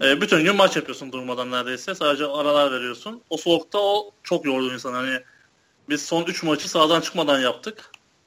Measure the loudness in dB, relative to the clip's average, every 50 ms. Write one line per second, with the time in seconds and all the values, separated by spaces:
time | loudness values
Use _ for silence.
0 | 4 4 4 4 4 2 4 4 4 4 4 6 4 4 4 0 -6 -6 -10 -12
1 | -12 -12 -12 -10 -8 -6 -6 -6 -6 -4 -4 -4 -4 -4 -6 -8 -6 -10 -8 -2
2 | 0 0 2 2 0 -4 -2 0 2 2 4 4 4 4 2 -2 -4 -6 -8 -10
3 | -12 -14 -14 -14 _ -8 -8 -6 0 2 2 2 0 _ -2 0 2 2 2 0
4 | -2 -6 _ _ _ -4 -4 -2 0 -2 -2 -2 -2 -4 -6 -6 -8 -6 -6 -4
5 | -4 -4 -4 -6 -8 _ _ _ _ _ _ _ _ _ _ _ _ -6 -6 -6
6 | -4 -2 -2 -2 -2 -2 -6 -4 -2 -2 -2 -2 -2 -2 2 2 4 4 4 2
7 | 0 -2 -4 -2 0 2 2 2 2 0 -2 -2 -8 -14 -14 -14 -20 -20 -20 -20
8 | _ _ _ _ _